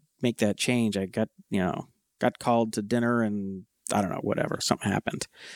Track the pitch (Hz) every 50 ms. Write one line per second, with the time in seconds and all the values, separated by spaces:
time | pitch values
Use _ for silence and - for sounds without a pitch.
0 | _ _ _ - 131 120 117 - 113 104 98 - - - 123 120 117 110 101 98
1 | 95 87 - 107 113 - _ _ - - - 98 92 87 - - - - _ _
2 | _ _ _ - - 127 - - - 127 120 117 117 110 - 113 104 104 120 120
3 | 120 120 120 120 113 104 104 104 98 98 95 95 92 _ _ _ - - - 104
4 | 101 92 98 - - 101 - - - - - - - - - - - 101 98 101
5 | - - - - - - _ - - - -